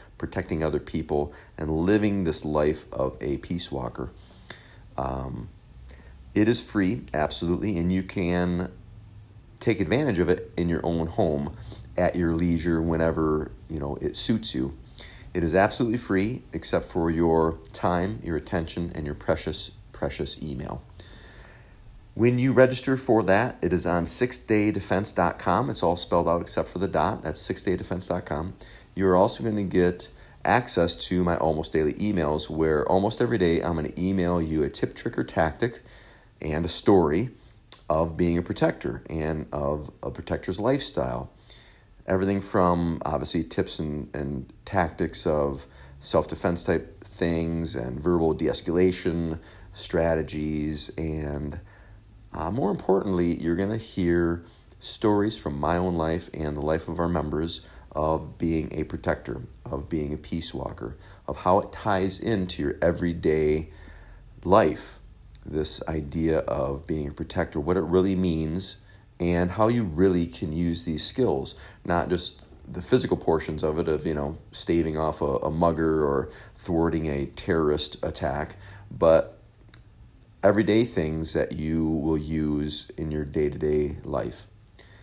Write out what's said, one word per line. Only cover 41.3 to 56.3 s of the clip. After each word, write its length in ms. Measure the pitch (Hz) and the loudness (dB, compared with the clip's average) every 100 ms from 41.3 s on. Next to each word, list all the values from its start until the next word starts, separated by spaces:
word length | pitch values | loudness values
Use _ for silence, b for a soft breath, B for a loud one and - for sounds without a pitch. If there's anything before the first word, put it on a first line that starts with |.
| B B B B B B B - | B B B B B B B -2
Everything 320 | 92 98 98 | 0 2 0
from, 640 | 95 104 90 87 87 80 - | 0 2 4 4 2 -2 -2
obviously, 380 | 76 - 87 | -2 0 -2
tips 340 | 80 - - - | -2 -2 -2 -2
and, 360 | 76 73 67 71 | -4 -4 -6 -6
and 360 | 69 67 64 - | -6 -6 -8 -16
tactics 640 | - 95 82 - 82 - 85 | -4 0 0 0 -2 0 0
of 400 | 76 71 69 - B B B | 2 0 -4 -12 B B B
self-defense 640 | - 82 - 80 92 87 | 0 0 0 -2 0 2
type 400 | - 82 - - | 2 2 0 -14
things 720 | - - 85 82 82 82 82 - | -20 -2 0 0 0 -2 -2 -4
and 260 | 60 62 | -6 -2
verbal 320 | 80 87 80 | 2 4 4
de-escalation 1040 | 76 76 - - 85 92 87 92 85 80 78 B B B | 2 0 0 0 4 4 4 -2 -2 -2 -6 B B B
strategies. 1160 | - - 87 82 80 73 76 76 76 76 76 - - | -10 -2 2 2 2 -2 -4 -2 -2 -2 0 -2 -2
And, 640 | 80 78 73 73 73 76 b b b b - - - | -4 -4 -4 -6 -6 -8 b b b b -20 -20 -14
uh, 180 | - 80 | -8 -4
more 200 | 127 185 | -2 -2
importantly, 640 | 185 - 190 101 90 87 85 | -2 2 2 2 2 2 2
you're 200 | 82 85 | 0 0
gonna 220 | 98 113 | 0 -2
hear 640 | - - 87 87 82 85 B B B - | -6 -2 2 4 2 0 B B B -16
stories 580 | - - 110 104 104 - | -10 -2 2 2 2 -2
from 220 | 76 71 | -6 -2
my 160 | 73 87 | 0 2
own 200 | 92 87 | 2 0
life 340 | 80 82 - | 0 -2 -4